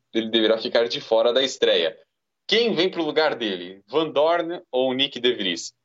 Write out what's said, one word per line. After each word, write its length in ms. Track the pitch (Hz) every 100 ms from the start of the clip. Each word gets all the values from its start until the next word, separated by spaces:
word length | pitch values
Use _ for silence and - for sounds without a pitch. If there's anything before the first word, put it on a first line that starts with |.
| _
ele 200 | 113 113
deverá 260 | 113 107 110
ficar 300 | 120 117 117
de 120 | 143
fora 320 | - 113 117
da 120 | 123
estreia. 520 | 135 - 110 95 82 - _ _ _ _ -
Quem 280 | 214 233
vem 180 | 160 185
pro 120 | 180
lugar 320 | 156 143 151 123
dele? 460 | 110 92 87 98 -
Van 220 | 143 160
Dorn 520 | 139 156 170 165 175 -
ou 240 | 127 131
Nick 240 | 127 139 -
De 160 | 123
Vries? 400 | 110 92 82 - _